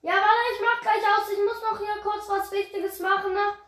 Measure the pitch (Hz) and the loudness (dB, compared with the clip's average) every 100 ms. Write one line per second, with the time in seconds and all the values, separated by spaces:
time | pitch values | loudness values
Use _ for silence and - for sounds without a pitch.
0 | 320 381 403 466 480 403 466 466 427 427 | 2 2 4 4 2 0 0 0 2 2
1 | 415 415 403 403 403 453 440 403 403 415 | 4 2 0 0 0 0 -4 -4 -4 -4
2 | 415 415 - 392 - 392 - 392 370 - | -4 -4 -2 -4 -2 -4 -4 -4 -6 -4
3 | 370 392 392 381 415 403 | 0 0 0 0 -2 -4